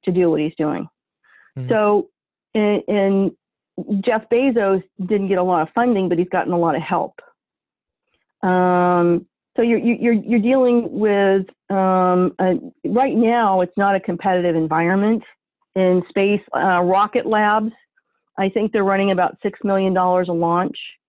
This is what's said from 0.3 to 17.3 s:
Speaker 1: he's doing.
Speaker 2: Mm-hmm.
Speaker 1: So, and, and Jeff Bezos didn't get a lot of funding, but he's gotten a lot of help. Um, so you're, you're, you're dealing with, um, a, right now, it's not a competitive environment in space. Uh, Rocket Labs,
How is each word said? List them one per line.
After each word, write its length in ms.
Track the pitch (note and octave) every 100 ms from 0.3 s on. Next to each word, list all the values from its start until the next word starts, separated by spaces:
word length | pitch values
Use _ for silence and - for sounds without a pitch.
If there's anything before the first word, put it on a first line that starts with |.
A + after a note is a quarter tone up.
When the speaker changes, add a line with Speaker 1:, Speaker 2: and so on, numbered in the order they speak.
| D#3+
Speaker 1:
he's 160 | D3+ -
doing. 300 | D3+ F2 D#3 _ _ _ _ _ _ C3
Speaker 2:
Mm-hmm. 120 | B2+
Speaker 1:
So, 400 | A3 G#3 G#3 - _ _ _ _
and, 300 | A3 G#3 G#3 -
and 440 | G#3 G3 G3 G3 - _ _ _ - - G3
Jeff 240 | G#3+ A3 A3
Bezos 540 | A#3 C4+ A#3 G3 F#3+ - -
didn't 220 | F#3 G#3 G3
get 120 | F#3
a 40 |
lot 200 | F3+ F3
of 100 | D#3+
funding, 320 | - B3 G#3 F#3
but 100 | E3+
he's 120 | F3+
gotten 240 | F#3 -
a 60 | F3
lot 160 | E3
of 60 | D3
help. 380 | D#3 F3 - - - _ _ _ _ _ _ _ _ _ _ _
Um, 840 | F#3+ F3+ F3+ F3+ F3+ F3 F3 E3+ - _ _
so 60 | -
you're, 180 | A#3 A#3
you're, 340 | A#3+ A#3+ A#3
you're 260 | A3 - A#3
dealing 480 | A3 C4+ B3+ A#3+ A#3
with, 560 | - G#3+ G3+ G3 G3 F#3+ _ _
um, 640 | G3 F#3+ F#3 F#3 F3+ F3+ -
a, 160 | F#3 F3+ - _
right 300 | E3+ G#3+ C4+
now, 460 | A3 A3+ A#3+ G#3+ F#3
it's 160 | F3+ -
not 180 | G3+
a 40 | G3
competitive 560 | F#3+ F3 G3 F3+ F3
environment 680 | D#3+ D#3+ D#3 E3+ F#3+ G#3 A3+ - _ _ _ _
in 260 | F#3+ F#3 F#3 F3+
space. 320 | G3+ G3 G#3 -
Uh, 260 | C3 F#3+ F3+
Rocket 440 | F3+ F#3+ G#3 A#3+
Labs, 460 | -